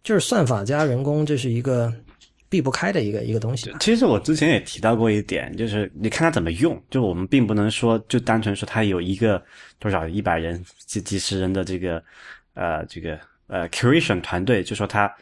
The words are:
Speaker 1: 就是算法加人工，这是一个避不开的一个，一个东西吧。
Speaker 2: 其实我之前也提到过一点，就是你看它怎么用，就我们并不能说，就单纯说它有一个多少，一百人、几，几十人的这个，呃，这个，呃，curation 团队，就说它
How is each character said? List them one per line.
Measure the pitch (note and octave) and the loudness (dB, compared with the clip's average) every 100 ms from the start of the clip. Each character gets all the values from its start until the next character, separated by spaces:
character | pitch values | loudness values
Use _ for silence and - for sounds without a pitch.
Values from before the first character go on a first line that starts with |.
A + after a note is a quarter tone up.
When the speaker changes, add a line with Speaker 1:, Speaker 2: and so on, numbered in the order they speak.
Speaker 1:
就 | - | 0
是 | G3+ | 2
算 | - A#3 B2+ | 2 2 2
法 | G#2+ | 0
加 | G2+ D3 | 0 0
人 | D#3 B2 | 2 2
工， | C#3 D3+ D3+ | 0 0 2
这 | C#3+ | 0
是 | B2+ | 0
一 | A#2 | 0
个 | C3 B2 A#2 A2+ - _ _ _ _ | 0 0 0 -4 -12 _ _ _ _
避 | F#3 | 0
不 | C3+ | 0
开 | - F#3 | 0 0
的 | F#3+ | 0
一 | G#2 | 0
个， | G#2+ | -2
一 | A#2 | -2
个 | A2 | -2
东 | G#2 - | -2 -4
西 | - | -8
吧。 | - | -2
Speaker 2:
其 | G#3 A#3 | 2 4
实 | B3 | 4
我 | G#2+ | 4
之 | - D#3 | 2 2
前 | D3+ | 4
也 | A#2 | 4
提 | - - | 0 -2
到 | A2 | 2
过 | A2+ A2+ | 4 4
一 | G#2 | 2
点， | G2+ E2 B1+ - | 0 -4 -6 -6
就 | A2+ | -4
是 | G#2 G2 D2 | -2 -4 -4
你 | G#2+ | -4
看 | - E3 | 0 0
它 | |
怎 | D#3 | 0
么 | E2+ | -2
用， | E2+ D#3+ C3 - | 0 0 0 -4
就 | C3 | 0
我 | G#2+ | 0
们 | F2 F#2+ | 0 0
并 | C#3 A2 | 2 4
不 | |
能 | G#2+ G#2 | 2 0
说， | - A#2 A2+ - | 2 2 2 0
就 | B2 | -2
单 | A#2+ A2 | 2 0
纯 | G#2+ | 0
说 | G2 A2 | -4 -4
它 | A#2 | 0
有 | G#2 F#2 | 0 0
一 | F2+ G2 | -2 0
个 | A2+ F#2+ - - - _ | 2 2 -4 -20 -20 _
多 | G#2+ | -2
少， | F2+ E2 | -2 -2
一 | G2 | -2
百 | G#2 E2 | 0 0
人、 | E2 F2 F2 _ - | -2 -6 -10 _ -8
几， | G#2+ | -8
几 | F2 G2 | -4 -4
十 | - G2 | -2 -2
人 | F#2 | 0
的 | F#2+ | -2
这 | F2+ F#2 | -2 -4
个， | F2+ E2 - - - - _ - | -4 -6 -8 -20 -20 -20 _ -6
呃， | F2 D#2 E2 | -4 -4 -6
这 | E2+ | -10
个， | E2 D#2 - _ _ | -10 -10 -14 _ _
呃， | F#2+ E2+ | -6 -6
curation | - B2 D#3+ - F#2 | 0 2 4 2 -2
团 | - F2 | -2 -4
队， | F#2 A2 | 0 0
就 | F2+ G#2 | 0 -4
说 | G2+ | -2
它 | G#2 G2+ - | 0 -2 -4